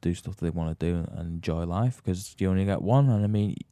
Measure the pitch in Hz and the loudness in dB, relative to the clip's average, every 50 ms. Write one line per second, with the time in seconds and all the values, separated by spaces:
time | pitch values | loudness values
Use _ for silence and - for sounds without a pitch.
0 | - 87 87 - - - 95 - 85 85 80 85 82 80 80 - - 85 87 85 | -2 -2 -2 -2 -6 -12 -8 -4 -4 -4 -2 -2 -4 -4 -4 -2 -2 -2 -2 -2
1 | 82 - - - 85 85 85 82 - - 80 82 85 85 87 98 117 127 127 - | -4 -6 -8 -8 -8 -8 -8 -6 -4 -2 -2 -2 -2 -2 -2 0 0 0 -2 -2
2 | - - 92 90 101 - - - 98 95 92 95 95 98 98 - - 98 123 139 | -4 -4 -4 -4 -6 -10 -6 -2 0 2 2 2 2 2 0 0 2 4 4 6
3 | 143 135 113 104 104 104 107 107 104 101 - - - _ | 6 6 4 4 2 2 2 2 0 0 -2 -6 -10 _